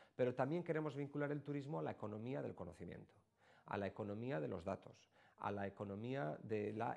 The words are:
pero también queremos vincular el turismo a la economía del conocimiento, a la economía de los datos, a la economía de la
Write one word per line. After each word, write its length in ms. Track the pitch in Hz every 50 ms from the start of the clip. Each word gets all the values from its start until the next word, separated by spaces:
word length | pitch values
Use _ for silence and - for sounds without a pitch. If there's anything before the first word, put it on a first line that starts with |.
| - - _
pero 180 | - 127 127 123
también 300 | - 131 135 160 175 175
queremos 320 | 175 156 156 156 151 131
vincular 360 | 139 143 139 - 147 143 143
el 120 | 147 147 143
turismo 360 | 147 143 143 131 139 160 160
a 40 | 151
la 80 | 131
economía 500 | 104 - - 107 107 107 110 123 135 143
del 140 | 135 113 -
conocimiento, 580 | - 92 87 82 - 92 87 - - - - - - - _ _ _ - - - - -
a 120 | - 98 101
la 100 | 101 95
economía 520 | - - 110 101 101 107 117 127 139 156
de 80 | 147 123
los 160 | 101 92 92
datos, 460 | 95 95 92 - - 87 - - _ _ - - - - -
a 120 | 104 104
la 160 | 101 101 101 98
economía 680 | 98 - 107 101 98 104 113 123 131 139 147 156 147 -
de 300 | - 113 110 107 104 107
la 240 | 110 110 113 123 123